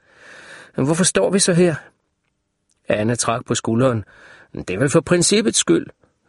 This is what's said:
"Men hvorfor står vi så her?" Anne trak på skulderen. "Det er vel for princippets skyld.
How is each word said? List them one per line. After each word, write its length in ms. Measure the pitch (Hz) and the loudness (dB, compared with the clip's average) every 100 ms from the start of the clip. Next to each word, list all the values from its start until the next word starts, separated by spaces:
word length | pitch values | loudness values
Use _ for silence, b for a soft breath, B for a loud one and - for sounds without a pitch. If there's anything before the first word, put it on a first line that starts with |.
| B B B B B B B - | B B B B B B B -4
"Men 100 | 131 | -2
hvorfor 180 | 160 | 0
står 260 | 185 - 190 | 0 0 0
vi 80 | 185 | 0
så 140 | - | 2
her?" 220 | 170 180 147 - _ _ _ _ _ _ _ _ _ _ | 4 2 0 -8 _ _ _ _ _ _ _ _ _ _
Anne 280 | 107 107 120 | -2 0 -2
trak 280 | - 117 - | -2 -4 -4
på 80 | |
skulderen. 500 | 120 - 113 131 117 98 B B B B | -6 -2 0 0 0 -6 B B B B
"Det 160 | - - | -14 -8
er 80 | 92 | -4
vel 120 | 139 | 0
for 100 | 165 | 0
princippets 580 | 160 180 165 208 226 - | 2 0 2 2 0 -2
skyld. 280 | - 165 - - _ _ | 0 0 -2 -18 _ _